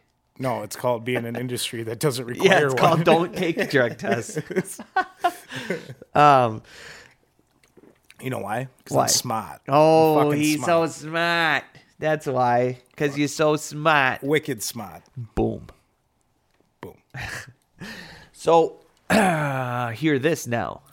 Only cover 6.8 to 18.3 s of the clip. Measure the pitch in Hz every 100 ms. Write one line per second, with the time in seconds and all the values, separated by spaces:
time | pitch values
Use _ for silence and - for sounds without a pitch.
6.8 | - - - _ _ _ _ _ _ _
7.8 | - _ _ - 131 120 101 113 131 _
8.8 | - 139 123 - 127 113 92 69 - 143
9.8 | 156 160 160 151 147 147 151 151 127 165
10.8 | 165 - 147 165 170 170 165 139 - -
11.8 | _ - 156 151 151 127 123 120 127 127
12.8 | _ - 147 139 147 - 156 156 - 147
13.8 | 156 151 131 113 139 151 147 117 - 120
14.8 | 98 82 _ - 113 - 113 107 - -
15.8 | _ _ _ _ _ _ _ _ _ _
16.8 | - - _ 131 123 - - - _ -
17.8 | 208 220 - - -